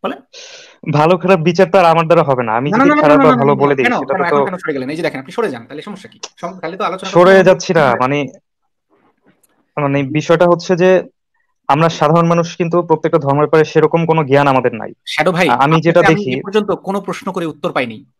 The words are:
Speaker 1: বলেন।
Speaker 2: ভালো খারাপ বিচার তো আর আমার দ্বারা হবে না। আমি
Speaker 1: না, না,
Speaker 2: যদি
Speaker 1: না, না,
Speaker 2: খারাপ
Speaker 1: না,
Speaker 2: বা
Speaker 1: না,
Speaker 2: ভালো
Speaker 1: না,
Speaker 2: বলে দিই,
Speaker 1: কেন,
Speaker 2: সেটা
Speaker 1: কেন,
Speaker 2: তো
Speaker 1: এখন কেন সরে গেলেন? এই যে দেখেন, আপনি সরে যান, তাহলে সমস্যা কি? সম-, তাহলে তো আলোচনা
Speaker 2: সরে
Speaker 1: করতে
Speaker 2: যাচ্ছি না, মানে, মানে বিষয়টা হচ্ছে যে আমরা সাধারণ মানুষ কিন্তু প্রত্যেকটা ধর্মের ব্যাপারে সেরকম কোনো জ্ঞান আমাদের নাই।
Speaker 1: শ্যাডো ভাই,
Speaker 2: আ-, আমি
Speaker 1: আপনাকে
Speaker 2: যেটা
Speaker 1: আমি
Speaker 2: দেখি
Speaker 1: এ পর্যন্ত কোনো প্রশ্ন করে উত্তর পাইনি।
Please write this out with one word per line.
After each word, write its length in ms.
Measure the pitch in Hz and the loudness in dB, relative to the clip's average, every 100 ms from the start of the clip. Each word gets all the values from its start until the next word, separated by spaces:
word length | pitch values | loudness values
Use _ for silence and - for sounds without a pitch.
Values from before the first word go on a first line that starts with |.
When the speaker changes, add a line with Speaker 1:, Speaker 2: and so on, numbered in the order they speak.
Speaker 1:
বলেন। 160 | 208 - _ - - - - _ - | -10 -12 _ -20 -20 -20 -20 _ -6
Speaker 2:
ভালো 240 | 147 156 180 | 0 2 2
খারাপ 220 | 175 190 | 2 2
বিচার 300 | 160 175 190 | 2 2 2
তো 80 | 190 | 4
আর 80 | 175 | 4
আমার 200 | 165 160 | 2 2
দ্বারা 180 | 170 | 2
হবে 200 | 143 127 | 2 0
না। 100 | 117 110 | 0 -2
আমি 160 | 139 | -2
Speaker 1:
না, 60 | 208 | 2
না, 60 | |
Speaker 2:
যদি 60 | 277 | 2
Speaker 1:
না, 60 | 294 | 2
না, 60 | |
Speaker 2:
খারাপ 160 | 302 294 | 4 4
Speaker 1:
না, 60 | |
Speaker 2:
বা 80 | 262 | 4
Speaker 1:
না, 60 | 247 | 2
Speaker 2:
ভালো 180 | 226 143 | 0 2
Speaker 1:
না, 60 | |
Speaker 2:
বলে 140 | 143 143 | 0 0
দিই, 100 | 180 | 0
Speaker 1:
কেন, 140 | 226 | -2
Speaker 2:
সেটা 140 | - | -4
Speaker 1:
কেন, 160 | 160 170 | -4 -2
Speaker 2:
তো 60 | 147 | -2
Speaker 1:
এখন 100 | 139 | -2
কেন 120 | - | -6
সরে 160 | 165 | -8
গেলেন? 160 | 139 127 | -8 -8
এই 60 | 160 | -6
যে 80 | |
দেখেন, 160 | 165 135 | -6 -8
আপনি 120 | - | -12
সরে 200 | 175 214 | -6 -6
যান, 140 | 123 113 | -6 -14
তাহলে 160 | 143 | -18
সমস্যা 280 | 180 190 - | -16 -16 -18
কি? 100 | _ - _ | _ -20 _
সম-, 180 | 175 190 | -16 -12
তাহলে 180 | 165 185 | -14 -8
তো 60 | |
আলোচনা 260 | 196 185 190 | -8 -6 -2
Speaker 2:
সরে 220 | 185 180 | 4 6
Speaker 1:
করতে 120 | 190 | 6
Speaker 2:
যাচ্ছি 300 | 185 175 - | 4 2 0
না, 220 | 165 143 117 | 0 2 0
মানে, 260 | 127 143 139 - _ _ _ _ _ _ _ _ _ _ _ _ _ - | -2 -2 -6 -12 _ _ _ _ _ _ _ _ _ _ _ _ _ -6
মানে 260 | 143 139 | -2 -2
বিষয়টা 420 | 135 151 151 170 175 | -2 -4 0 2 4
হচ্ছে 300 | 170 170 180 | 2 0 0
যে 280 | 185 185 - _ _ _ _ _ _ | 2 2 0 _ _ _ _ _ _
আমরা 220 | 139 165 | 0 2
সাধারণ 380 | 160 147 165 170 | 0 2 2 2
মানুষ 300 | 170 170 - | 0 -2 -4
কিন্তু 240 | 170 175 | -2 -2
প্রত্যেকটা 380 | 170 156 160 160 | 0 -2 0 -2
ধর্মের 200 | 139 139 | 0 0
ব্যাপারে 260 | 147 160 151 | 2 2 2
সেরকম 400 | 160 156 165 165 | 2 2 0 0
কোনো 180 | 160 | -2
জ্ঞান 240 | 147 139 143 | 2 2 2
আমাদের 260 | 131 123 | 2 0
নাই। 200 | 110 107 - - | -6 -14 -16 -12
Speaker 1:
শ্যাডো 260 | - 156 | -4 -2
ভাই, 180 | 165 180 | 0 0
Speaker 2:
আ-, 20 | |
আমি 120 | 123 | 2
Speaker 1:
আপনাকে 180 | 139 160 | 2 2
Speaker 2:
যেটা 180 | 170 170 | 2 2
Speaker 1:
আমি 160 | 175 208 | 2 0
Speaker 2:
দেখি 240 | 202 131 | -2 -6
Speaker 1:
এ 20 | |
পর্যন্ত 280 | - 208 208 | -4 -4 -2
কোনো 300 | 180 - 196 | -6 -6 -8
প্রশ্ন 300 | 185 175 - | -8 -10 -10
করে 140 | 190 165 | -8 -8
উত্তর 260 | 147 175 | -8 -6
পাইনি। 340 | 147 123 107 - | -4 -6 -10 -20